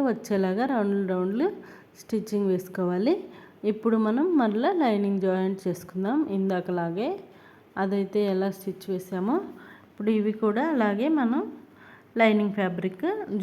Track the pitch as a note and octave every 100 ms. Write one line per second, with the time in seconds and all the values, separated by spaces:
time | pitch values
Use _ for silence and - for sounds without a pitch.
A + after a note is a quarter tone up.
0 | C4+ A3+ - G3+ F#3+ F#3+ C4+ B3 G3+ G3+
1 | F#3+ F#3 F#3 A3 F4+ G#4 - - - -
2 | - A3 A3 G#3 G3 F#3 F#3+ - F3+ F3+
3 | A3+ F#4+ - - - - G#3 G#3+ A3+ A3
4 | G#3+ A#3 F4+ D#4+ A3 G#3 D4 F#4 C4 G#3
5 | G3+ G3 F#3+ F#3 F#3+ F#3+ F#3 F3+ - F#3
6 | G3 C#4+ D4+ G3 F#3+ F3+ F3+ F3+ E3+ E3+
7 | C4+ G4 - - - - - - G3 G3+
8 | G3 G#3 G#3 F#3+ G3 F#3+ G3 F#3 - F#3
9 | F#3 F#3 G3 E4 - - - - - -
10 | G#3 A3 G#3 G#3+ A3 G#3 D#4+ C#4 G#3 G3+
11 | C#4 D#4 A#3 C4+ G#4+ - - - - -
12 | - A#3 A3 G#3+ G#3 G#3 F#3 F3 F#3 F#3
13 | D#4+ G#4+ G4+ G3+